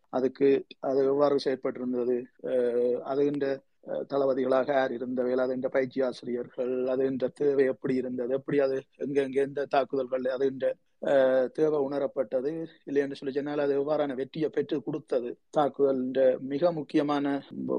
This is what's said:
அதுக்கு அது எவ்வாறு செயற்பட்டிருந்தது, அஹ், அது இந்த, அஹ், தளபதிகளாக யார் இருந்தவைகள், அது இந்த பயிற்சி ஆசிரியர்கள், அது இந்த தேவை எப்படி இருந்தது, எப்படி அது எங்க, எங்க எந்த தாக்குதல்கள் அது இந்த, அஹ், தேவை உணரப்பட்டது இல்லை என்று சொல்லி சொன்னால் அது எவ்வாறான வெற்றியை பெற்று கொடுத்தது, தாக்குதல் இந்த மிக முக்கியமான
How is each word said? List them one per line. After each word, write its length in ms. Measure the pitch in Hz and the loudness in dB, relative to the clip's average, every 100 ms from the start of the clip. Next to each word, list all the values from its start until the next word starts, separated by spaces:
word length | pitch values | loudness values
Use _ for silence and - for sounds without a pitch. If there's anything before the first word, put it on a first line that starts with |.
| _ | _
அதுக்கு 360 | 127 131 131 139 135 - - | -2 -2 2 4 4 0 -8
அது 200 | 143 135 | -2 2
எவ்வாறு 320 | 135 139 147 139 | 2 2 2 2
செயற்பட்டிருந்தது, 800 | 147 131 135 120 123 123 120 123 127 _ | 0 -2 -4 -6 -4 -2 0 -2 -4 _
அஹ், 560 | - 127 123 120 123 123 | -4 0 0 2 0 0
அது 240 | - 135 143 | -2 0 0
இந்த, 200 | 147 139 135 - _ - | 0 -2 -4 -8 _ -10
அஹ், 180 | 151 135 | -8 -4
தளபதிகளாக 640 | 139 135 131 131 131 127 | 0 2 2 2 2 2
யார் 200 | 139 131 | 2 0
இருந்தவைகள், 500 | 120 127 127 123 127 | -2 -4 -2 0 0
அது 120 | 127 | 0
இந்த 140 | 127 127 | -2 -2
பயிற்சி 320 | 139 131 127 | 0 0 -2
ஆசிரியர்கள், 760 | 131 117 127 120 120 - 127 127 127 | -2 -4 -6 -6 -6 -6 -4 -2 0
அது 160 | 131 135 | 0 0
இந்த 260 | 131 127 | -2 -4
தேவை 300 | - 147 135 | 0 0 4
எப்படி 300 | 131 131 - | 2 0 -2
இருந்தது, 380 | 131 127 123 120 | -2 -2 -4 -2
எப்படி 260 | 135 - 143 | -4 0 0
அது 160 | 135 135 - - | 2 0 -6 -8
எங்க, 220 | 143 143 | -2 0
எங்க 180 | 135 131 | 0 0
எந்த 260 | 139 139 135 | -2 -2 0
தாக்குதல்கள் 540 | 143 131 139 123 131 | 0 0 -2 -2 -2
அது 220 | 127 131 135 | -2 0 -2
இந்த, 220 | 135 131 131 _ _ | 0 -2 -4 _ _
அஹ், 440 | - 139 131 131 123 | 2 4 4 4 0
தேவை 320 | - 156 151 | 0 0 2
உணரப்பட்டது 720 | 135 143 135 143 123 131 135 165 165 - | 0 -2 -2 -2 -2 -2 -2 -4 -8 -14
இல்லை 180 | - 143 | -2 0
என்று 140 | 139 139 | 0 -4
சொல்லி 180 | 143 | -6
சொன்னால் 240 | 135 143 147 | -4 -4 -2
அது 160 | 143 | 0
எவ்வாறான 400 | 139 139 151 147 | 0 0 0 -2
வெற்றியை 340 | 123 131 165 151 | -4 -6 -4 -2
பெற்று 340 | - 143 151 | -2 -2 -4
கொடுத்தது, 480 | - 147 - 139 120 135 _ | -4 -8 -4 -2 -2 -8 _
தாக்குதல் 520 | 156 143 - 139 135 | 0 0 2 2 2
இந்த 200 | 127 131 131 127 | 0 4 4 4
மிக 320 | 131 143 175 | -2 0 0
முக்கியமான 520 | 160 139 156 147 143 139 139 - 135 127 | 0 0 0 2 0 0 -2 -6 -8 -4